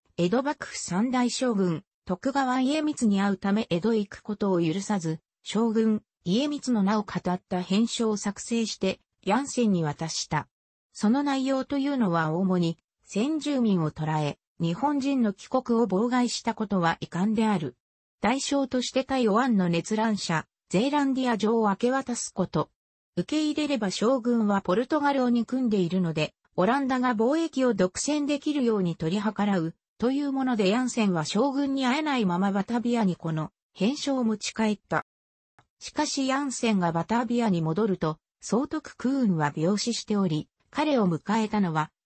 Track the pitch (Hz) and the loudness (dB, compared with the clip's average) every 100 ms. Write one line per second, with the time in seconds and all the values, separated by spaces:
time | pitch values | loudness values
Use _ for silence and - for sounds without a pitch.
0 | _ - 175 240 277 302 - - - 175 | _ -2 0 2 0 -4 -8 -12 -4 -2
1 | 254 254 247 - 254 202 185 156 - _ | 0 2 0 0 0 2 0 -2 -6 _
2 | - 180 269 277 262 254 262 311 302 294 | -8 -4 -2 0 0 2 2 0 -2 0
3 | 226 196 202 190 196 202 - 170 214 220 | 2 2 2 0 0 -2 0 0 0 0
4 | 202 - - 208 202 180 165 185 196 202 | -2 -8 -10 -4 0 2 2 0 -2 -2
5 | 160 160 _ _ - 208 233 220 220 214 | -2 -6 _ _ -6 0 2 2 2 0
6 | - _ 175 214 294 294 - 226 190 214 | -4 _ -2 0 0 -4 -2 2 2 2
7 | 202 185 185 180 - 180 180 196 233 - | -2 -4 -4 -4 -4 -6 0 0 0 0
8 | 226 208 202 - - 233 220 - 190 - | -2 -2 -4 -8 -4 -2 -2 -2 -4 -4
9 | _ _ 185 226 277 - 220 180 151 - | _ _ -2 0 0 0 2 2 0 -4
10 | 165 - - 151 - _ _ _ _ - | -6 -8 -4 -4 -4 _ _ _ _ -2
11 | 208 269 285 269 262 269 262 285 277 277 | 2 2 0 0 0 -2 -2 -2 0 0
12 | 202 170 156 165 190 180 170 165 _ _ | 2 2 0 0 2 2 2 -2 _ _
13 | - 196 269 311 285 269 226 180 156 - | -6 -2 -2 -2 -2 0 2 2 0 -2
14 | 156 156 147 - _ - 165 170 285 285 | -2 -2 -2 -6 _ -4 -4 0 0 0
15 | 269 269 220 - - 262 247 226 233 185 | 0 0 0 -2 -4 -2 0 0 2 0
16 | 240 247 240 - 233 220 214 196 165 - | 2 2 0 -2 -4 -4 -2 0 0 -2
17 | - 175 208 214 220 190 143 - _ _ | -6 -2 0 0 0 0 -4 -10 _ _
18 | _ _ 208 269 - 277 262 254 - 262 | _ _ -2 -2 -2 -2 0 -2 -2 -2
19 | 269 269 226 214 262 208 180 170 - 214 | -2 0 2 2 2 2 2 0 0 0
20 | 226 208 - 160 - _ _ 180 269 294 | 0 -2 -2 -4 -4 _ _ 0 2 2
21 | 277 262 254 214 214 233 214 190 240 269 | 2 0 0 0 2 2 2 2 0 0
22 | 262 240 - - 180 160 - _ _ _ | -2 -6 -6 -4 -2 -2 -4 _ _ _
23 | _ - 180 302 302 302 294 269 196 - | _ -6 -2 0 0 0 0 0 -2 0
24 | 220 262 233 233 208 196 - 185 262 311 | 0 2 2 2 2 0 0 0 0 0
25 | 285 277 247 240 226 254 247 208 170 185 | 2 2 2 2 0 -2 0 2 2 0
26 | 170 156 151 - _ - 190 277 262 254 | 0 -2 -4 -6 _ 0 2 2 0 0
27 | 254 214 226 320 330 262 254 196 185 - | 0 2 2 2 0 0 2 2 0 0
28 | - 302 285 285 311 285 233 214 180 165 | -2 -2 0 -2 -2 0 2 2 0 -2
29 | 160 202 208 208 208 190 165 - _ - | -2 0 -2 0 0 0 -2 -6 _ -2
30 | 233 269 285 269 262 226 190 226 254 240 | 0 0 -2 -2 0 2 2 2 0 0
31 | 208 170 151 202 277 269 277 269 254 285 | 2 0 0 0 2 0 -2 0 0 0
32 | 311 262 190 175 196 196 190 240 240 240 | 0 0 0 0 0 0 -2 -2 0 0
33 | 196 170 185 156 151 - _ - 190 294 | 0 0 -4 -4 -6 -10 _ -2 -2 0
34 | 285 262 226 214 - - 220 208 - 160 | -2 0 0 -2 -4 -2 -2 -2 -4 -4
35 | - _ _ _ _ _ _ _ - - | -4 _ _ _ _ _ _ _ -8 -4
36 | 294 - 262 269 285 - 226 196 170 165 | -2 -2 -2 -2 -4 -2 0 2 2 0
37 | 165 233 233 240 226 170 160 165 214 180 | 0 -2 0 0 2 0 0 0 0 0
38 | 160 156 _ _ - 214 294 311 - - | -2 -4 _ _ -2 -2 0 -6 -10 -4
39 | 247 277 226 165 147 156 165 208 240 220 | -2 2 2 2 0 0 0 0 -2 -6
40 | - 208 185 151 - _ _ - 302 262 | -2 0 0 -2 -4 _ _ -2 0 2
41 | 190 156 - 220 214 214 185 156 151 _ | 2 0 -2 -2 0 0 0 -2 -4 _